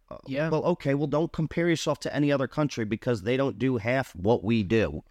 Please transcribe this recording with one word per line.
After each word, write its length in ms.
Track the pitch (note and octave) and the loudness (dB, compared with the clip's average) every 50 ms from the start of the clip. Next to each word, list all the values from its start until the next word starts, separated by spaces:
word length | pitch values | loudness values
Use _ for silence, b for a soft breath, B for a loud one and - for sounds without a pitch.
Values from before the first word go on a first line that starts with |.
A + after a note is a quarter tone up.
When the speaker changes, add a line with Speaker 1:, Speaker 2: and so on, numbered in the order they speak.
| _ - | _ -18
Speaker 1:
uh, 60 | - - - | -18 -14 -10
Speaker 2:
Yeah. 220 | - C3 C#3 D#3 D#3+ | -6 -4 -2 -2 0
Speaker 1:
well, 160 | D#3 D3+ - | 0 0 0
okay, 300 | D#3+ F3+ - - C#3+ C#3 | 0 0 0 0 0 0
well, 120 | C#3+ D3+ | 0 0
don't 240 | C#3+ C#3 D3 E3 D#3 | 0 0 0 0 -2
compare 380 | - - D#3 D3+ - F3 E3+ F3 | -2 -2 -2 -2 0 0 2 2
yourself 320 | E3 D3+ - E3 C#3+ - | 2 0 0 -2 -4 -2
to 160 | - - - | -4 -4 0
any 160 | C#3+ D3 C#3+ | 2 2 4
other 160 | C#3+ C3+ C3+ A#2 | 2 2 0 -2
country 380 | - D#3 D3+ C#3 - B2 A2+ | -2 -2 -2 0 0 -2 -2
because 360 | G2+ A2+ G#2 - B2+ A#2+ G#2 | -2 -2 -2 -2 -2 -2 0
they 140 | F#2 A2+ B2+ | 0 0 0
don't 220 | C3 C#3 C3+ G2 G#2 | 0 0 0 -2 -2
do 180 | B2 C3 B2+ | 0 0 0
half 400 | A2+ F#2+ A#2 B2+ C3+ B2+ - - | 0 0 0 0 -2 -2 -4 -6
what 260 | E2+ F2 G#2 A#2+ - | -2 2 2 2 2
we 200 | - G#2+ A#2 A2+ | 2 2 2 2
do. 400 | G2+ E2 A2+ A2 G2 D2 D2 C#2+ - - | 2 2 2 2 2 0 -2 -6 -10 -10